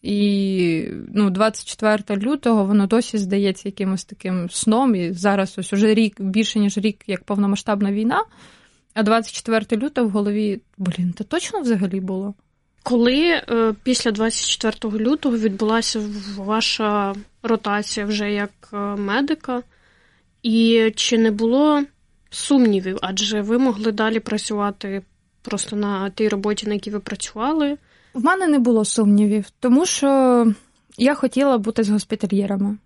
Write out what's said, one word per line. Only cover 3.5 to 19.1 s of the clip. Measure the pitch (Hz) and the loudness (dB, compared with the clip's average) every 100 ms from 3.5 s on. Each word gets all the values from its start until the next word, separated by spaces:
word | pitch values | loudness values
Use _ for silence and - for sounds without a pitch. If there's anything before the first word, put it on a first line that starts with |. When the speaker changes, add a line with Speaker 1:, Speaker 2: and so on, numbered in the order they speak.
| 185 202 | -2 -8
Speaker 1:
якимось | 196 190 190 - | -6 -4 -4 -6
таким | 208 190 180 175 | -12 -6 -4 -4
сном. | - - 220 269 202 | -2 0 2 2 2
І | 175 | -2
зараз | 175 202 196 190 - | -2 0 2 0 -4
ось | 180 | -4
уже | 196 214 | 2 4
рік, | 214 220 - | 4 2 0
більше | 196 196 220 214 | -2 0 0 2
ніж | 202 202 | 0 0
рік, | 208 208 - | -2 -4 -8
як | 185 | -8
повномасштабна | - 202 202 196 - 202 202 | -4 0 0 0 -2 -2 0
війна. | 202 220 311 440 _ - - _ _ _ | 0 0 0 -2 _ -20 -20 _ _ _
А | - | -2
двадцять | 214 226 226 | 2 2 0
четверте | - - 226 214 220 | -10 -2 -2 0 -2
лютого | 269 294 233 | -2 0 0
в | |
голові: | 202 208 208 214 196 _ _ | 0 0 0 -2 -4 _ _
«Блін, | 180 170 180 170 | -4 -2 -4 -4
це | |
точно | 208 330 - 415 | -4 -4 -4 -4
взагалі | 262 220 190 190 | -2 0 0 -4
було?» | 185 190 196 202 _ _ _ _ | -6 -6 -8 -12 _ _ _ _
Speaker 2:
Коли, | - 240 240 262 | -2 2 4 2
е, | 339 330 - 233 226 214 | 2 0 -2 0 0 0
після | - 247 240 | -2 0 0
двадцять | 208 220 208 - | 0 -2 -2 -4
четвертого | - 226 - 226 208 | -2 -4 -4 -6 -2
лютого | 214 311 285 233 | 0 0 0 0
відбулася | 220 196 214 226 220 226 | 0 0 0 0 0 -4
в-, | 208 208 202 202 | -6 -8 -12 -10
ваша | 196 220 220 - 214 208 196 196 208 _ | -4 -2 -2 -2 0 0 -2 -6 -12 _
ротація | 226 226 214 208 202 - 202 | -2 -2 0 -2 -4 -6 -4
вже | 208 208 | -4 -2
як, | 208 202 _ - | -4 -4 _ -14
е, | 208 | -8
медика? | 202 202 202 | -6 -4 -2